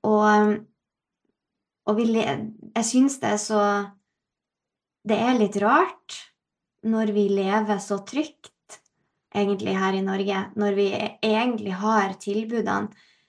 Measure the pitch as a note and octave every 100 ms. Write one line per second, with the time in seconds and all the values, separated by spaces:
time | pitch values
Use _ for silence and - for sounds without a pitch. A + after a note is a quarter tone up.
0 | - G#3+ G#3 G#2+ G#3 G#3 - _ _ _
1 | _ _ _ _ _ _ _ _ - G#3+
2 | A3+ A3 - - - - - A#3 A3+ B3+
3 | C4+ C4+ A3 G#3 - G#3+ G3+ G3+ G3+ _
4 | _ _ _ _ _ _ _ _ _ _
5 | G#3 G#3+ A#3+ B3+ G3+ G3+ G3+ C#4+ F#4 -
6 | - - - _ _ _ _ _ A3 A3
7 | G#3+ G#3 G3+ G3 F#3+ G#3+ G#3+ G3+ - G3
8 | - C4+ D#4 _ - _ _ - _ _
9 | _ _ _ G3+ G3+ G3 G3+ F#3+ F#3+ F#3+
10 | G3 G3 G3 F#3+ G3 - G3+ G3 G3 G3+
11 | G#3 - G#3+ G#3+ B3 A3+ G3+ F#3 G#3+ A3
12 | G3 F#3+ G#3 G#3 A3 A#3 G3 G3 G#3 -
13 | _ _